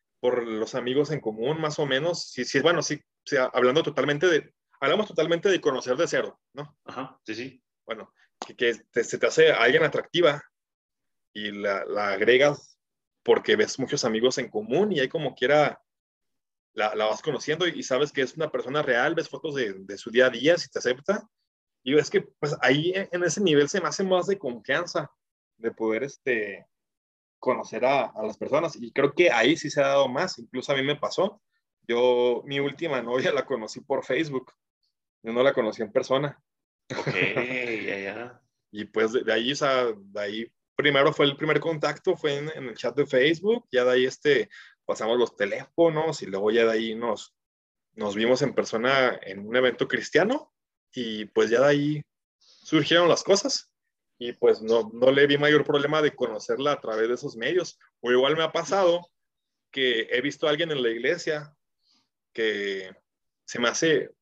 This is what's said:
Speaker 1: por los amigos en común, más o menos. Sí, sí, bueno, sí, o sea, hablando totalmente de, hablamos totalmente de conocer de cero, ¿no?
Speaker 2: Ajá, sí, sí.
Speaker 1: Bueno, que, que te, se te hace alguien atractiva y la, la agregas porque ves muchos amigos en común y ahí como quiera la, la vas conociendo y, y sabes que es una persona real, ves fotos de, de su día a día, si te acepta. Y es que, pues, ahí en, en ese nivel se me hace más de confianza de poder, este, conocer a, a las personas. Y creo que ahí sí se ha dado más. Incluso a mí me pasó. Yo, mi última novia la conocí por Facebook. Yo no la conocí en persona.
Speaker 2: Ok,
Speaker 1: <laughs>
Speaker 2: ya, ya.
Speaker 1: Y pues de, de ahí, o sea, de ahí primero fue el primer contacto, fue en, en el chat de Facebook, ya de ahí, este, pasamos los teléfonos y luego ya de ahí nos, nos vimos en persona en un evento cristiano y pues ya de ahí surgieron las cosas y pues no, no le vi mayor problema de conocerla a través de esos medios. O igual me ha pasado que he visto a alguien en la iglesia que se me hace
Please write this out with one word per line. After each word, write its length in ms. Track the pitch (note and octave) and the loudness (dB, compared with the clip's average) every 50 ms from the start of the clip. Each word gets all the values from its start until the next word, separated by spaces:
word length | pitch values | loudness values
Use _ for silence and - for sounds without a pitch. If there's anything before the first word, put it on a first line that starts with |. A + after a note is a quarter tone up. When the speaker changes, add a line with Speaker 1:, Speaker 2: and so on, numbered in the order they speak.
| _ _ _ _ | _ _ _ _
Speaker 1:
por 260 | - B2 B2 A#2+ A#2 | 0 0 0 0 -2
los 280 | A2+ A2 G#2+ A2+ - - | -2 -4 -4 -4 -4 -4
amigos 360 | B2+ A#2+ B2+ C3 C#3+ D3 D3+ | -6 -4 -2 0 0 0 0
en 100 | D#3 B2+ | -2 -6
común, 400 | - A2 G#2+ A2 A#2 C#3 D#3+ D#3+ | -6 -6 -6 -4 -2 -2 -2 -2
más 180 | D#3 D3+ D3+ - | -4 -4 -4 -2
o 80 | D3+ | -2
menos. 440 | C3+ C3 C3 D#3 F3 E3+ - - - | 0 0 0 0 -2 -4 -6 -8 -10
Sí, 140 | - C3 B2 | -8 -8 -4
sí, 160 | - - C3+ | -2 0 2
bueno, 200 | C3+ E3 F3 D#3 | 4 4 2 2
sí, 120 | - - D3+ | 0 -4 -6
o 320 | - _ _ _ _ - - | -8 _ _ _ _ -8 -4
sea, 160 | D3 C3 B2+ - | -2 0 0 0
hablando 300 | - B2 B2 B2+ C3+ D#3+ | 2 2 4 4 4 2
totalmente 440 | E3 - D3+ C3 B2+ C#3+ D3 D3 F3 F3+ | 0 0 0 0 0 0 0 2 2 2
de, 260 | D#3+ C#3+ - - _ _ _ _ _ - | 2 2 0 -4 _ _ _ _ _ -4
hablamos 280 | C#3 C#3+ E3+ G#3 G#3+ - | -2 0 0 0 -2 -2
totalmente 400 | - D#3+ D#3+ D#3+ E3+ E3+ E3+ G3+ | -2 -2 0 0 0 0 2 2
de 120 | F3+ D#3+ | 2 2
conocer 360 | - D3 C3 A#2+ - B2+ B2+ | 0 0 -2 0 -2 -2 0
de 100 | C#3+ E3+ | 0 0
cero, 340 | - D#3 C3 G#2+ G2 - _ _ _ - | 0 0 -2 -2 -4 -8 _ _ _ -16
¿no? 240 | C3+ D3+ - _ _ _ | -16 -16 -16 _ _ _
Speaker 2:
Ajá, 340 | - - B2 C3+ - - _ _ | -16 -12 -12 -12 -12 -14 _ _
sí, 80 | G#2+ G#2+ | -12 -10
sí. 300 | A2 B2+ C3+ - _ _ _ _ _ _ | -10 -10 -12 -14 _ _ _ _ _ _
Speaker 1:
Bueno, 300 | - A2+ G#2+ F#2+ - _ _ _ _ _ - - | -14 -12 -12 -14 -20 _ _ _ _ _ -16 -16
que, 80 | - A2 | -12 -6
que 200 | - A#2+ A#2 A2+ - _ _ | -2 -2 -2 -2 -4 _ _
te, 100 | - A#2+ A2+ | -4 -4 -4
se 140 | - - - | -4 -2 -2
te 80 | - | -2
hace 260 | - - D#3+ D#3+ D#3 | 0 4 4 4 4
alguien 300 | B2+ G2+ A#2 B2+ C3+ D#3+ | 4 4 4 4 4 4
atractiva 600 | D#3 D3 D3 A#2+ - - - E3+ E3+ D3 C#3+ D3 - - _ _ _ _ _ _ _ _ _ _ _ _ _ _ _ _ - | 2 2 -2 -4 -6 -4 0 2 4 4 2 0 -6 -16 _ _ _ _ _ _ _ _ _ _ _ _ _ _ _ _ -14
y 160 | G#2+ G#2+ G#2 | -10 -10 -10
la, 340 | G2+ G2+ G2+ G2+ G2 F#2 - | -8 -6 -4 -4 -4 -4 -6
la 240 | - G2 G#2 G#2 G2+ | -6 -4 -4 -2 -2
agregas 680 | F#2+ G2 G#2+ A2+ B2 B2+ C#3+ D3 C#3+ - - _ _ _ _ _ _ _ _ _ _ _ - | -2 0 4 4 6 6 6 4 2 -2 -8 _ _ _ _ _ _ _ _ _ _ _ 2
porque 320 | A#2+ A2+ - - - G#2+ | 2 2 4 4 2 2
ves 220 | G#2+ G#2+ - - - | 2 2 0 -2 -4
muchos 260 | B2+ - D3 C#3 - | -4 -4 -2 -2 -2
amigos 340 | A#2 A2 A2 A#2+ B2+ - C#3 | 0 0 2 0 0 0 -2
en 100 | A#2+ G#2 | -6 -6
común 440 | - G#2+ G#2+ A2 C3 F3 G#3+ G#3+ | -6 -8 -4 -2 0 0 0 0
y 80 | F3+ C#3+ | 0 -2
ahí 80 | C3 B2+ | -2 -2
como 260 | - - D3 B2+ - | -2 -4 -6 -6 -6
quiera 460 | - B2 C3 D3 D3+ C#3+ B2 - - _ _ _ _ _ _ _ _ _ _ _ _ _ _ _ _ _ _ - | -2 0 2 4 4 4 2 0 -6 _ _ _ _ _ _ _ _ _ _ _ _ _ _ _ _ _ _ -6
la, 200 | A2 G#2 G#2+ G#2 | -4 -2 -2 -2
la 120 | G#2+ G#2+ | 0 0
vas 160 | A2 G#2+ - | 0 -2 -2
conociendo 440 | - D#3 C3+ A#2 - D3 D#3 E3 F3+ E3+ | -4 -6 -6 -6 -4 -4 -4 -2 -2 -2
y, 100 | - - | -4 -4
y 40 | |
sabes 300 | B2 - C3 C3 D3 C#3+ | -6 -2 -2 -2 -2 -2
que 100 | - C#3+ | -2 -2
es 140 | C3 B2 - | -4 -4 -4
una 140 | D#3 D#3 - | -6 -6 -6
persona 320 | - B2+ A#2 B2+ C#3 D3+ | -4 -6 -6 -4 -4 -2
real, 320 | D3 C3 A#2+ A#2+ C#3 D#3 E3 | 0 0 2 2 2 0 0
ves 140 | E3 D3 - | -4 -6 -6
fotos 260 | C#3+ C3+ - D#3 C#3 | -8 -10 -10 -8 -4
de, 200 | C3+ A#2+ G2+ F#2+ | -4 -4 -4 -6
de 240 | F#2+ F#2+ G2 G2+ - | -10 -12 -14 -14 -12
su 120 | - A#2 | -8 0
día 160 | A2 B2 B2+ | 4 6 6
a 40 | B2+ | 6
día, 260 | A#2 A#2 B2+ D#3 F3 | 4 2 2 2 2
si 120 | E3 - - | 2 0 -4
te 80 | - - | -6 -4
acepta. 500 | - A#2+ B2+ C3+ - - G3+ G#3 - _ _ _ _ _ _ _ _ _ _ _ - | -2 -2 -4 -2 -2 -4 -4 -4 -6 _ _ _ _ _ _ _ _ _ _ _ -2
Y 120 | B2+ C#3+ D3+ | 0 2 2
es 120 | C#3+ - | 2 2
que, 120 | - G#3 | 0 -2
pues, 340 | - - _ _ D3+ D3 D3 - | -2 -4 _ _ -6 -6 -2 2
ahí 320 | B2 B2+ C#3 D3+ D#3+ F3+ F#3 | 2 4 4 4 2 0 -2
en, 140 | G3 F#3+ - | -2 -4 -4
en 120 | F3+ F3+ F3 | -4 -2 -2
ese 160 | E3 - G3+ | -2 0 0
nivel 280 | G3+ E3+ D3 D3 D3 D3 | 2 4 4 4 4 2
se 120 | - F#3+ | 0 -2
me 80 | E3 D3 | -4 -4
hace 140 | - - G3 | -4 -2 -2
más 220 | F#3 F#3 F3+ E3 | 0 0 0 0
de 120 | G3 G3 G3 | 0 -4 -4
confianza 720 | - B2+ A#2+ A2 - - C#3 D#3+ F3 E3+ - E3 D3 - _ _ _ _ _ _ _ _ _ | -4 -8 -8 -8 -4 -4 -2 -2 -4 -4 -6 -6 -6 -8 _ _ _ _ _ _ _ _ _
de 140 | _ A2+ A2+ | _ -8 -6
poder, 320 | G#2 - A2 A2 A2 A2+ C3 | -6 -4 -2 -2 -2 -2 -4
este, 640 | C#3+ - _ - C3+ A#2+ A2 G#2 G2+ F#2+ F2 - _ _ _ _ _ _ _ _ _ _ _ _ _ _ _ | -8 -10 _ -4 -2 -2 -2 -4 -6 -10 -14 -18 _ _ _ _ _ _ _ _ _ _ _ _ _ _ _
conocer 460 | - B2+ A#2+ A2+ - - A#2 A2 A#2+ | -2 -2 -2 -2 -4 -8 -6 -2 0
a, 200 | C3 C#3+ C3+ A2+ | 2 2 2 0
a 160 | G#2 - G#2+ A2 | -2 -6 -6 -8
las 140 | A2 G#2 - | -8 -8 -8
personas. 360 | G#2 - B2+ D#3 E3+ D3+ - | -6 -2 0 0 0 -2 -6
Y 160 | - A#2+ A#2 | -8 -14 -10
creo 200 | - - C#3+ C#3 - | -4 -2 -2 0 4
que 160 | - F3 E3 | 4 4 4
ahí 260 | A#2+ A2+ A#2 C3 E3 | 4 4 4 4 2
sí 120 | D3+ - C#3+ | 2 -2 -2
se 100 | - C#3+ | 0 0
ha 60 | C#3 C#3 | 2 4
dado 200 | C#3 C#3 C#3 B2 | 4 2 2 2
más. 300 | B2 D3 F#3 F3 - - | 0 -2 -4 -4 -6 -10
Incluso 340 | A#2 - - B2+ - - | -14 -12 -10 -6 -4 -2
a 40 | C#3+ | -2
mí 60 | C3+ | 0
me 140 | C3+ C#3+ C#3+ | 0 -2 -2
pasó. 460 | - - - - D#3+ F#3 G#3+ - _ _ _ _ _ _ _ _ _ _ | -2 -4 -4 -2 0 0 0 -2 _ _ _ _ _ _ _ _ _ _
Yo, 560 | - A#2 A#2+ B2 B2+ B2 A#2+ B2 B2 A#2+ A2 - | -2 0 4 4 4 4 4 4 2 2 0 -4
mi 120 | C#3+ C#3+ C#3 | -6 -4 -4
última 420 | C#3 C#3+ C3+ - E3 D#3 C#3 B2 | -4 -4 -4 -6 -4 -4 -2 -4
novia 300 | A#2 A#2 B2 C3+ - F3+ | -2 -2 -2 0 0 0
la 120 | D3 C3 B2+ | 0 -2 -2
conocí 360 | - C3 A2+ G#2+ G#2+ - - | -4 -4 -6 -6 -8 -12 -10
por 240 | - - C3+ C3 - | -6 -6 -4 -4 -2
Facebook. 480 | - C3 D3 E3 D3 C3+ B2+ - - _ _ _ _ _ _ _ _ _ _ _ _ _ _ | -2 -2 -2 -2 -4 -6 -8 -10 -12 _ _ _ _ _ _ _ _ _ _ _ _ _ _
Yo 100 | - A2+ | -10 -4
no 100 | A#2 A#2+ | 0 2
la 100 | C3 C#3 | 2 2
conocí 300 | C3+ C3+ A2+ G#2+ - - | 2 2 0 -2 -2 -4
en 100 | A2 G2+ | -4 -2
persona. 480 | - B2+ B2 - B2+ C#3 D3 C#3+ - _ _ _ _ _ _ _ _ _ _ - - | -2 -2 0 0 0 0 0 -2 -6 _ _ _ _ _ _ _ _ _ _ -12 -8
Speaker 2:
Ok, 100 | - - | -6 -6
Speaker 1:
<laughs> 800 | - - F#2 F#2 F#2+ A2 - A#2+ B2+ B2+ B2+ B2 A#2+ A2+ G#2+ G2 | -4 -2 -2 -2 -2 -2 -4 -4 -4 -6 -6 -6 -6 -6 -6 -6
Speaker 2:
ya, 120 | G2 G2 G2 | -6 -8 -6
ya. 440 | G2 G2 G#2 A2+ A#2+ B2 - _ _ _ _ _ _ _ | -8 -8 -10 -10 -12 -14 -16 _ _ _ _ _ _ _
Speaker 1:
Y 140 | G#2 G#2 G#2 | -12 -12 -10
pues 260 | - - A2 A2 A2 | -6 -2 0 0 0
de, 100 | A#2 A#2 G2+ | 0 -2 0
de 80 | A2 | 0
ahí, 200 | A2 A2+ A#2+ C3 | 0 0 0 -2
o 40 | D3 | -2
sea, 300 | D3 D3+ C3+ C3 B2+ B2 A#2 G#2+ | -2 0 0 2 2 0 -2 -4
de 240 | G2+ G2 G2+ G2 G#2 | -6 -12 -14 -10 -8
ahí 320 | G#2 G2+ G#2+ A2+ A#2 - _ _ _ _ _ | -8 -6 -6 -8 -10 -12 _ _ _ _ _
primero 360 | - C3+ D3 C#3+ C#3 C#3+ D#3 | 0 2 4 4 4 4 4
fue 140 | D3 - D3 | 4 2 2
el 100 | C#3+ C#3 | 2 2
primer 240 | - D#3 D#3 D3+ D3 | 0 0 0 0 0
contacto, 560 | D3+ E3 E3 D3+ D3+ D3 D3 - - F#3+ E3+ | 0 -2 -4 -2 -2 -4 -4 -2 -2 -2 -2
fue 200 | - - D3+ C#3+ C#3+ | 0 0 -2 -2 -4
en, 100 | D3 D#3 D#3 | -6 -8 -10
en 100 | C#3 C3+ A#2+ | -10 -10 -12
el 60 | G#2+ | -8
chat 200 | - - A#2 A#2+ | -6 -6 -2 0
de 100 | C#3+ C#3+ | 0 0
Facebook, 600 | - C#3 B2+ C3+ D#3 E3 D#3+ F#3 G#3 A#3 A#3+ - _ | 2 4 4 4 4 2 0 0 0 0 0 -2 _
ya 140 | B2 B2 B2 | 0 2 2
de 60 | B2+ | 4
ahí, 140 | B2+ B2+ B2+ | 4 4 2
este, 420 | B2+ - - - D3 C#3 A#2 G2+ - - - - - _ _ _ | 0 -2 0 2 2 2 2 2 -2 -8 -20 -20 -20 _ _ _
pasamos 340 | - G2+ - A2 A2 A#2 B2 | -8 -6 -4 -2 0 2 2
los 180 | A2+ A2 - | 2 0 0
teléfonos 880 | - G#2 G2+ A2 C3 - - _ - E3+ E3 D#3 D3+ D#3+ D#3+ D3 - | -4 -4 -4 -4 -6 -10 -4 _ 2 2 2 2 0 -2 -4 -4 -6
y 40 | - | -8
luego 240 | F#2+ G2 F#2+ G#2 G#2+ | -6 -4 -2 0 2
ya 140 | A2+ A#2 A2+ | 4 4 4
de 80 | A2+ | 4
ahí 220 | A2 A2+ A2+ A2+ A2 | 2 0 -2 -4 -6
nos, 420 | A2+ A#2+ A#2 G#2 - - - _ _ _ _ _ _ _ _ _ _ _ _ _ | -4 -4 -4 -4 -6 -8 -16 _ _ _ _ _ _ _ _ _ _ _ _ _
nos 200 | A2 G#2+ G2+ G2 | -6 -6 -4 -2
vimos 260 | G#2+ A2+ A#2+ B2+ B2 | 0 2 2 2 2
en 120 | C#3+ B2 G#2+ | 2 0 0
persona 640 | G#2+ G2+ - A#2 A2 A#2 C3 C#3 C3+ B2+ A#2+ - - | -2 -2 -2 -2 -2 0 2 2 2 2 2 0 -4
en 240 | - G2 F#2+ G2+ G2+ | -8 -14 -14 -14 -8
un 80 | G#2+ A#2+ | -2 0
evento 320 | B2+ C3 B2 A#2 - - | 2 2 2 2 0 -2
cristiano 640 | - - A2 - - - D3 F#3 A3 C4+ D4+ - - _ _ _ _ _ _ _ _ | -2 -2 -4 -2 0 2 2 2 2 0 -4 -6 -12 _ _ _ _ _ _ _ _
y 340 | - - - A2+ G#2+ G#2+ G#2+ | -10 -10 -8 -8 -8 -8 -10
pues 240 | G2 - A2 A2 A2 | -2 2 2 2 4
ya 100 | A#2 B2+ | 4 4
de 60 | C#3 | 4
ahí 360 | D3 D3 D3 C#3+ D3 D3+ D3 - _ _ _ _ _ _ _ | 4 4 2 2 -2 -2 -4 -8 _ _ _ _ _ _ _
surgieron 680 | _ _ _ _ - - D#3 D#3 D3 - E3 F3 F3 D#3+ | _ _ _ _ -6 0 0 0 2 4 4 4 4 4
las 140 | C3 - | 2 2
cosas 500 | - - G3 G3 - C4+ - - - _ _ _ _ _ _ _ _ _ _ - | 4 2 2 2 2 0 -4 -6 -8 _ _ _ _ _ _ _ _ _ _ -12
y 140 | A#2+ A#2+ | -10 -10
pues 280 | A#2+ - A#2+ A#2 G#2+ G#2 | -4 2 4 4 4 2
no, 280 | A2 A2 A#2 A#2 A2 G#2+ | 2 0 0 0 0 -2
no 180 | A2+ A#2 B2+ C3 | -2 2 4 4
le 140 | C#3 C#3 C#3 | 6 6 6
vi 100 | - C#3+ C#3+ | 4 4 4
mayor 260 | D3 D3+ D3+ C#3+ C3 | 4 4 4 4 4
problema 360 | - D3 C#3 C#3 D3 D#3 D#3 | 2 0 0 0 0 0 2
de 120 | D3+ C#3 - | 2 0 0
conocerla 560 | - B2 A2+ G#2+ G#2 - - A2+ B2 C#3 D3 | -2 -4 -4 -4 -4 -4 -4 -4 -2 -2 -2
a 80 | C#3+ - | -2 -4
través 280 | - A2+ A2 A2+ A2+ A#2+ | -4 -4 -2 0 0 0
de 60 | B2 | -2
esos 220 | - D3 C3+ A2+ | -4 -6 -10 -8
medios. 420 | A2+ A#2 C#3+ F3 F3+ D#3+ - - _ _ _ _ _ | -6 -4 -2 -2 -2 -2 -4 -8 _ _ _ _ _
O 100 | - A#2+ | 0 2
igual 260 | B2 B2+ C3 C#3 D#3 | 4 4 4 4 2
me 60 | D#3+ | 0
ha 100 | D#3+ D#3 | 0 -2
pasado 560 | - E3+ D#3+ - G3+ G3 F#3 E3+ E3+ F3 F3 - _ _ _ _ _ _ _ _ _ _ _ _ | -2 -4 -2 0 0 2 4 4 2 2 -2 -8 _ _ _ _ _ _ _ _ _ _ _ _
que 380 | - C#3 C3 B2+ A#2 - - - | -4 -2 0 0 0 0 -2 -2
he 100 | A#2+ B2 | -2 -2
visto 260 | C3 D3 C#3+ - E3 | -2 -2 -4 -2 -2
a 40 | D3+ | 0
alguien 200 | D3+ D3+ E3+ D#3+ | 0 0 -2 -2
en 120 | D3+ C3+ | -2 -2
la 60 | B2 A2+ | -2 -2
iglesia 640 | A2+ A#2 B2 C#3+ F3 E3+ - E3 D3+ D3 D3 - _ _ _ _ _ _ _ _ _ _ _ _ _ _ _ _ | -2 -2 -2 -2 -2 -2 -4 -6 -6 -6 -8 -14 _ _ _ _ _ _ _ _ _ _ _ _ _ _ _ _
que 580 | - A2+ A2 G#2+ G#2 G2+ G2+ G2+ G2 F#2+ F#2+ F#2 G2 _ _ _ _ _ _ _ _ _ _ | -6 -2 -2 -2 -2 -2 -4 -6 -6 -8 -10 -12 -16 _ _ _ _ _ _ _ _ _ _
se 140 | - - A#2+ | -10 -6 -2
me 100 | A#2+ A#2 | -2 -2
hace 420 | - - E3 D#3+ D3 - - - - _ | 0 0 2 2 2 2 0 -4 -10 _